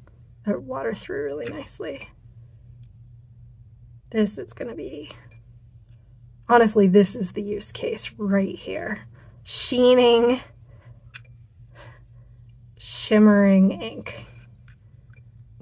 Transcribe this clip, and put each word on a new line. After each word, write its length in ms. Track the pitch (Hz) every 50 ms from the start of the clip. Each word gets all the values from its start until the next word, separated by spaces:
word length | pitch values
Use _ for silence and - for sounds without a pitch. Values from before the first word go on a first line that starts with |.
| - - _ _ - _ - - - 214
or 120 | 202 -
water 340 | - 262 254 269 - 226 220
through 320 | - - - - - -
really 200 | - 277 302 254
nicely. 640 | 233 285 311 - - - - - 320 277 269 - - - _ _ - - - - - - - - - - - - - - - - - - - - - - - - - - - - - - - - - - - _ -
This, 280 | - 220 214 208 - -
it's 160 | - - -
gonna 220 | - - 240 226
be, 360 | - 147 - - 147 - - - - - - - - - - - - _ - _ - - _ - - - _ - - - - - - - -
honestly, 380 | 240 240 226 220 220 220 202 185
this 260 | 180 208 202 185 -
is 180 | 254 208 180 -
the 100 | - 208
use 280 | 202 208 - 208 -
case 400 | - - - - - 214 - - - -
right 400 | 214 196 196 196 196 - - -
here. 440 | - - 185 - - - 208 - - - - - - - - - -
Sheening, 960 | - - - - - - 247 247 247 254 254 247 240 233 233 240 240 254 254 - - - - - - - - _ - - - _ - _ - - - - - - - _ _ - - - - - - - - - _ - - - - - - - - - - - - - -
shimmering 960 | - - - - - - 220 214 214 214 208 202 202 196 196 190 190 190
ink. 540 | - - - 220 - - - - - - - - - - - - - - - - - _ _ - _ - _ _ - - - - - - - - - -